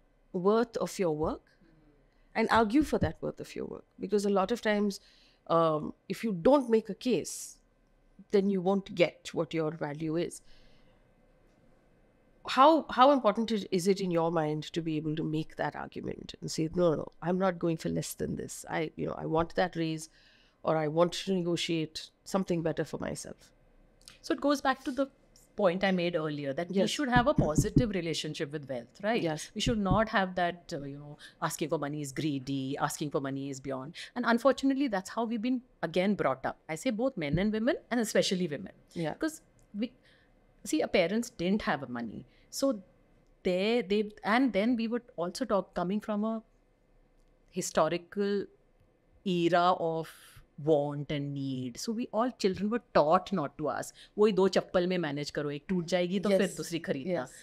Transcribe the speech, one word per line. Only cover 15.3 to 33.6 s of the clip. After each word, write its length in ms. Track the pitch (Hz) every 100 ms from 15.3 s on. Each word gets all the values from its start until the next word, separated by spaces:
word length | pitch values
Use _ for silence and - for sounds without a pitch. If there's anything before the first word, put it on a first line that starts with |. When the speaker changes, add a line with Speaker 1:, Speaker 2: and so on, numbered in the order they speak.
| 156 160 -
Speaker 1:
that 180 | 151 143
argument 500 | 143 - - - - -
and 100 | 160 -
say, 140 | 160 175
"No, 80 | 175
no, 40 | 151
no, 60 | - -
I'm 180 | 160 185 190
not 140 | 175 175
going 120 | 160 175
for 40 | 165
less 160 | 156 -
than 140 | - 151
this. 160 | - - - 170
I, 20 | 156 -
you 120 | 151
know, 80 | - 151
I 20 | 160
want 200 | 165 -
that 160 | 185 170
raise, 260 | 165 160 156 _ _ _ _ _
or 120 | - 160
I 60 | 151 160
want 140 | 175 -
to 140 | - 190
negotiate 640 | 170 170 - 170 156 - - _ - 196
something 260 | 185 170 165
better 160 | 151 160
for 60 | - -
myself"? 460 | 151 - - - _ _ _ _ _ - - -
Speaker 2:
So 40 | 330
it 40 | 277
goes 140 | 285 277
back 140 | 262 -
to 60 | 262
the 80 | 277 - _ _ _ -
point 220 | 202 175 196
I 20 | 185
made 160 | 175 170
earlier, 280 | 156 147 143 135
that 100 | 175
we 40 | 180
Speaker 1:
Yes. 80 | 214 -
Speaker 2:
should 120 | 285
have 140 | 247 240
a 20 | 302
positive 500 | 180 151 208 - 247 196
relationship 520 | 165 151 160 151 151 151
with 100 | 139
wealth, 260 | 127 120 - 202
right? 140 | 226 160
Speaker 1:
Yes. 180 | 156 - -
Speaker 2:
We 60 | 214
should 120 | 233 196
not 220 | 190 220 226
have 180 | 190 185
that, 400 | 175 175 - 165
uh, 40 | 143
you 60 | 139
know, 200 | 147 147 - - 165
asking 200 | - 156
for 60 | 160 143
money 160 | 151 143
is 40 | 131
greedy, 400 | 151 139 131 139 131 139 143
asking 220 | - 151 156
for 60 | 135
money 200 | 135 139
is 40 | 135